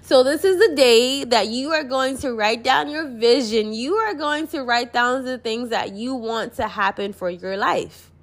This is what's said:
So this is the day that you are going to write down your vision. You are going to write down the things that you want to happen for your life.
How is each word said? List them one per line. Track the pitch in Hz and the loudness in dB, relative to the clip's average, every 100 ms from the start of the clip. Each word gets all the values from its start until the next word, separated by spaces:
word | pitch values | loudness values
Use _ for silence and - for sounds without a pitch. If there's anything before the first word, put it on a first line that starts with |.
So | - 269 | 6 4
this | 254 302 | 6 2
is | 381 359 | 2 4
the | 427 285 | 4 6
day | 254 226 247 277 254 | 6 6 4 -2 0
that | 233 214 | 0 2
you | 240 277 | -4 -2
are | 311 | -2
going | 269 262 262 262 | -2 -2 -2 -2
to | 277 | -6
write | 233 214 226 | -2 0 0
down | 254 262 294 | 2 2 0
your | 302 311 | -6 -8
vision. | 233 233 262 226 220 214 | 0 4 4 2 -2 -2
You | 220 262 415 | -6 -2 -2
are | 440 311 | -2 -2
going | 302 294 311 | -2 -2 -4
to | 311 | -6
write | 240 240 247 | -2 -2 0
down | 240 247 262 254 | 0 0 0 -4
the | 254 | -8
things | 233 226 247 | -6 -6 -4
that | 220 - | -4 -4
you | 196 240 262 | -8 -8 -6
want | 220 226 196 - | -6 -6 -6 -6
to | 214 | -6
happen | 214 196 208 202 | -2 -2 -2 -8
for | 202 180 | -6 -6
your | 175 185 196 | -6 -8 -4
life. | 254 339 - - - _ | -2 -2 -4 -16 -20 _